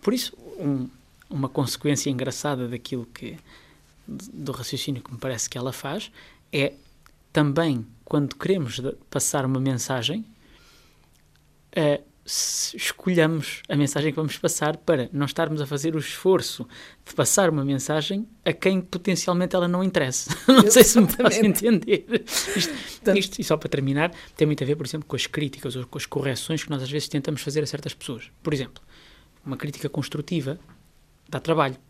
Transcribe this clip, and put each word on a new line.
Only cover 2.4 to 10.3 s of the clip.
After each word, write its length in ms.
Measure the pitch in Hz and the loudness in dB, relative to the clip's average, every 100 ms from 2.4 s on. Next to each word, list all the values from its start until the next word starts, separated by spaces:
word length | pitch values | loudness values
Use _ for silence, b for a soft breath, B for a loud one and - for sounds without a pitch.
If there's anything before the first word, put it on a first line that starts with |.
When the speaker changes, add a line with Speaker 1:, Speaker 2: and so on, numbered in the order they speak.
| 147 135 123 | -4 -4 -6
Speaker 1:
daquilo 380 | 120 - 127 117 | -8 -8 -10 -10
que, 300 | - 117 151 b b b b b _ - | -14 -14 -14 b b b b b _ -14
do 460 | - - - 135 | -14 -14 -12 -10
raciocínio 500 | 123 120 131 - 131 | -8 -8 -8 -6 -8
que 80 | - | -10
me 60 | 120 | -10
parece 300 | 135 120 - | -8 -6 -6
que 80 | 139 | -6
ela 160 | 127 | -8
faz, 400 | 120 139 170 - B B B _ | -6 -8 -8 -10 B B B _
é 220 | 151 139 - - _ _ _ _ | -2 -2 -4 -20 _ _ _ _
também 540 | 156 147 139 165 127 110 - - | 2 2 4 2 0 -4 -14 -2
quando 240 | 151 143 - | -2 -2 -4
queremos 440 | 165 190 127 107 | -2 0 0 -4
da-, 120 | 127 - - | -6 -8 -8
passar 380 | 143 - 151 131 | -4 -2 0 0
uma 140 | 131 | 0
mensagem, 680 | 135 127 - 127 113 190 220 | 0 0 -2 -2 -2 -4 -8